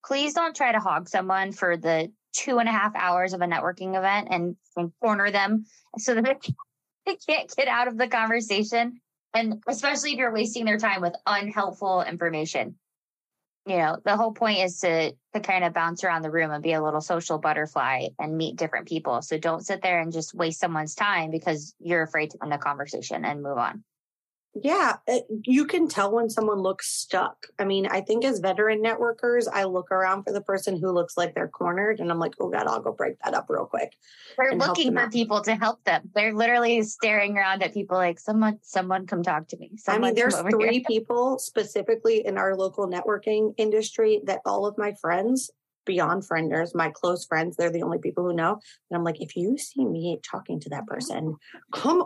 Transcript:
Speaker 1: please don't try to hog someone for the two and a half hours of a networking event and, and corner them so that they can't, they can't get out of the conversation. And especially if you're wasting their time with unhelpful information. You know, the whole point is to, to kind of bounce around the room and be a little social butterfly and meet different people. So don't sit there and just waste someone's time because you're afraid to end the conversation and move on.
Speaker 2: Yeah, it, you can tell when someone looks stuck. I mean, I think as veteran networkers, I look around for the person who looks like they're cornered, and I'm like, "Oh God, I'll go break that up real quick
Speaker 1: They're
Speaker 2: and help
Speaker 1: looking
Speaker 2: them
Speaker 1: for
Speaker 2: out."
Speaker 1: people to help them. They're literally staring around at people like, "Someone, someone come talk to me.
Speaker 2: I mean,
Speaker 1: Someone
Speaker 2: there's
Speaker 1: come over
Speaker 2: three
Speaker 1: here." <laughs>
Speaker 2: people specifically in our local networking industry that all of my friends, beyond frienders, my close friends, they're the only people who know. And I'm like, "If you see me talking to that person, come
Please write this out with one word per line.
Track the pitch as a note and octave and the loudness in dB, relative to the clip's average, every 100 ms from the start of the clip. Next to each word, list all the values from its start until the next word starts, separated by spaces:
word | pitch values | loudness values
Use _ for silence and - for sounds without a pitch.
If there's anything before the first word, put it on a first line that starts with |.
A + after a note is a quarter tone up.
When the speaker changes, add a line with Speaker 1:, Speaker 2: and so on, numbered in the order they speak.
Speaker 1:
please | - C#4 D4 | -2 0 0
don't | D4 E4 D#4+ | 0 -2 0
try | C4+ | 2
to | A3 | 2
hog | G3 F3 F3 | 2 -2 0
someone | G3 F#3+ F#3+ F#3+ | -4 0 0 -2
for | G3 F#3 E3+ | -2 0 0
the | D#3+ D#3+ E3 _ _ | 2 0 0 _ _
two | - - A#3+ | -8 0 2
and | A#3 | 2
a | |
half | A3 G#3 G#3+ | 2 0 0
hours | F3+ F3 F#3 | 0 2 0
of | F#3 | 0
a | F3 | 0
networking | E3 F3 F3+ F#3+ F#3+ | 0 -2 -4 -4 0
event | F#3+ G3+ G3+ | 2 0 0
and, | F3+ F3 F3 _ - | -2 -2 -6 _ -6
and | F3 - | -6 -2
corner | A3+ G#3 G3+ | 0 2 2
them | G3+ G3 A3 G#3+ _ _ - | 2 2 0 -2 _ _ -6
so | A3 | 0
that | A3+ | 2
they | B3 | 2
can't, | C4+ - - - _ _ _ - | 0 -4 -8 -8 _ _ _ -6
they | F#4+ | -4
can't | - D4+ - - | -2 -2 -2 -2
get | C#4 | 0
out | A#3+ B3 | 2 0
of | A3+ | 0
the | B3 | 0
conversation. | A#3+ A3 A3+ A3+ G3 G#3+ A#3 A#3+ B3 _ _ _ | 2 2 0 0 -2 2 0 0 -4 _ _ _
And | A3+ A3+ G#3+ - | -2 -2 -2 -4
especially | C4+ C#4+ D4 D4 | -2 -2 -2 -2
if | B3+ | 0
you're | B3+ | 0
wasting | A3 A3+ B3 | 0 -2 -2
their | A3+ G#3+ | 0 2
time | A3 F#3+ | 0 0
with | F3 - - | -2 -2 -2
unhelpful | G3+ G#3 G#3+ G3 F#3+ G3 F#3 | 0 -2 -2 -2 -2 0 2
information. | - E3+ E3+ D#3+ D#3+ C#3+ A2+ - _ _ _ _ _ _ _ _ - | 0 -2 -2 -2 -2 -2 -4 -8 _ _ _ _ _ _ _ _ -4
You | F3+ | 0
know, | D#3+ E3 | 0 0
the | - G#3 | 0 2
whole | A3+ | 2
point | A3 A3+ G3+ | 2 0 2
is | F#3 F3 | 0 0
to, | F#3 E3 D#3 - _ | 0 2 0 -4 _
to | G#3+ | -8
kind | G#3 F#3 | -2 0
of | F3 | 2
bounce | E3+ E3 E3+ | 0 -2 0
around | F#3+ E3 | -2 0
the | D#3+ | 0
room | E3 D#3+ | 0 0
and | D3+ | -2
be | D#3 | 0
a | D#3+ | 0
little | D3+ D3+ | 0 -2
social | D#3 E3+ E3 D#3+ | -2 -4 -2 -2
butterfly | D#3 D3+ D3+ - B2+ C3 C3+ - | 0 0 -2 0 0 0 -4 -6
and | D3+ D#3+ | -4 -2
meet | D#3+ - | -4 -2
different | D#3 B2 - | -4 -4 -4
people. | D#3+ D#3 A#2+ | -6 -2 -2
So | - D#3+ | -2 -4
don't | E3 E3 - | -2 -4 -4
sit | G3 | -4
there | F#3+ F3 | 0 0
and | E3 | 0
just | E3 D#3 | -4 -8
waste | - E3 D#3+ | -4 -4 0
someone's | F3+ D#3+ D#3 - | -2 -2 -4 -2
time | G#3 F#3 D#3+ | 0 0 0
because | D#3+ E3 D#3 D3 _ | -2 -2 -2 -6 _
you're | E3 E3+ | 0 0
afraid | D#3+ D#3 D3+ | 2 -2 -4
to | - | -6
end | D3+ | -4
the | D3 | -2
conversation | D3 C#3+ C#3+ - - - | -2 -4 -4 -6 -6 -4
and | D#2+ D3 | -4 -4
move | C#3+ C3+ | -4 -2
on. | A#2+ G#3+ - _ _ _ _ _ _ G#3+ | -2 -4 -18 _ _ _ _ _ _ -4
Speaker 2:
Yeah, | C#4 F#4 C#4+ G3+ - | 0 2 2 0 0
it, | B3 - A3 | -2 -2 -8
you | A#3 B3+ D4 | 4 4 4
can | F4+ E4 | 2 2
tell | - G3+ | 2 2
when | A3+ A#3 | 2 2
someone | A3+ G#3+ G3+ | 2 2 2
looks | F#3 F#3+ - | 0 -2 -4
stuck. | - - F#3 - - - - | -6 -2 0 0 -4 -20 -4
I | G3 | 0
mean, | G3 F#3+ | 0 0
I | F#3+ | -2
think | F#3+ A3+ | 0 2
as | C4+ A3 | 2 0
veteran | F#3 F#3 G#3+ G#3+ | 0 2 2 4
networkers, | A3 A3 A#3 A3+ A#3+ A#3+ A3+ | 2 2 0 0 2 2 2
I | G3+ | 0
look | G3 F#3 F3+ | 0 -2 0
around | F#3+ F#3 G3 | 2 2 0
for | G3 | -2
the | G3+ | -4
person | G3+ G3 G3 F#3 | 0 -2 0 -2
who | F#3 | 0
looks | F3+ E3+ | 0 0
like | - F3 | 0 -2
they're | - - | -2 -6
cornered, | - F3 F3 G#3 G#3+ | -4 -2 0 0 0
and | E3+ | -2
I'm | E3+ | 0
like, | E3 - | -2 -2
"Oh | F3+ | -4
God, | - - | -2 -2
I'll | A2+ | -2
go | - | -4
break | - - - | -2 -4 -2
that | - | -2
up | - - | -4 -2
real | D3+ - | -4 -2
quick | - - _ _ - - - | -4 -4 _ _ -20 -14 0
Speaker 1:
They're | C4 | 0
Speaker 2:
and | C4 | 2
help | C4+ - | 2 2
Speaker 1:
looking | C4+ | 2
Speaker 2:
them | A#3+ | 2
Speaker 1:
for | A#3 | 2
Speaker 2:
out." | |
Speaker 1:
people | A#3 A3 G#3 | 0 2 0
to | G#3 A3 | 0 0
help | A3 A#3 | 0 0
them. | - D#3+ - | 0 0 2
They're | G#3 G#3+ | 0 2
literally | G#3+ A#3 A#3+ A#3+ A#3 | 2 4 4 4 4
staring | A3 - A3+ G#3 G3+ G3+ | 2 0 2 2 2 2
around | F#3+ F#3+ | 2 2
at | F#3+ | 0
people | G#3 F#3+ F#3 | -2 0 2
like, | F3+ F3 | 2 0
"Someone, | - G#3+ A3 G#3+ | 0 2 4 2
someone | - G3 F#3 F#3+ F#3 | -4 -2 0 -2 -2
come | F#3 | -2
talk | F3 D#3 E3+ | 0 -2 -4
to | - | -12
me. | - | -12
Speaker 2:
I | |
mean, | G#3+ | -8
Speaker 1:
Someone | - G#3 A#3+ | -2 2 2
Speaker 2:
there's | A3 A#3+ | 4 2
Speaker 1:
come | - F3+ | 2 2
over | |
Speaker 2:
three | G#3+ A3 B3 | 2 4 2
Speaker 1:
here." | |
<laughs> | B3 | 2
Speaker 2:
people | A3 A3 A#3+ B3+ C4 | -2 0 0 0 0
specifically | - - G#3 G#3 G3 A3+ A3+ A3 G3+ | -2 -4 -2 -2 0 0 2 2 0
in | G3 | 0
our | F#3+ F#3+ | 0 0
local | F#3+ F#3+ F#3+ | -2 -2 -2
networking | F3+ G3 G3+ A3 G#3+ G#3+ G#3+ | -2 -2 -2 0 2 2 2
industry | G#3+ G#3+ G#3+ - A3 G#3+ | 2 2 0 2 4 4
that | G3 F#3+ - | 0 -4 0
all | G3+ | 0
of | G3+ G#3 | 0 -2
my | G#3 G#3 | -4 -2
friends, | E3 F3 G#3 C4 - _ _ _ | -2 0 2 0 -2 _ _ _
beyond | - F3+ D#3+ F#3 | -2 0 2 0
frienders, | - E3 D#3+ D#3 E3+ | 0 0 0 0 -2
my | E3+ D#3+ | 0 -2
close | D3+ F3+ F3 | 0 0 0
friends, | - D#3+ E3 | 0 0 0
they're | E3 E3+ | 0 0
the | E3+ | 2
only | E3 E3+ | -2 -2
people | E3+ E3+ | -2 -2
who | F3+ | 0
know. | E3+ E3 G#3+ - - _ | 2 0 0 -8 -20 _
And | F3 | -2
I'm | |
like, | E3+ D#3 | -2 -2
"If | D3+ - | -6 -2
you | F#3 C#4 | 0 -2
see | - C4+ | -4 -2
me | B3 E3 E3+ E3 - | 0 0 -2 -4 -6
talking | - - E3+ | -12 -6 -8
to | - | -6
that | C#3+ - | -10 -8
person, | - - - D#3 D#3 - - _ | -8 -6 -4 -6 -6 -14 -20 _
come | - B3+ F4 | -2 2 2